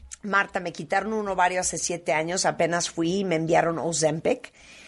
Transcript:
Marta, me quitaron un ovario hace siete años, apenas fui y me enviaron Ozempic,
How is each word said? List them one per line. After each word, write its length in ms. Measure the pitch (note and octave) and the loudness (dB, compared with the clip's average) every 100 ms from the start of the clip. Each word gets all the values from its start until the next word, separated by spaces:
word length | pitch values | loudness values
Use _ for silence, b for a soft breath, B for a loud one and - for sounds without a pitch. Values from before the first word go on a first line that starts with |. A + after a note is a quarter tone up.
| - - | -20 -12
Marta, 360 | G#3 G3 G3 G3 | 0 0 2 -2
me 140 | F3+ | -6
quitaron 400 | E3+ D#3 G3 G3 | -8 -2 -2 0
un 160 | A3 G3+ | -2 -2
ovario 320 | F#3 F3+ F3+ | 2 2 2
hace 180 | F3+ E3 | -2 -4
siete 340 | - E3+ F3 | -4 -4 -2
años, 320 | D#3 D#3+ F#3 | 0 0 0
apenas 460 | F3 D3 E3+ E3+ - | 0 2 2 0 -2
fui 280 | - E3 F#3+ | -2 0 0
y 60 | |
me 120 | G3 D#3+ | 0 0
enviaron 420 | D#3+ E3 D#3+ E3 | 4 4 4 0
Ozempic, 720 | D3 D#3 D#3 D#3+ G3+ - - B B B | -2 0 0 0 -2 -2 -4 B B B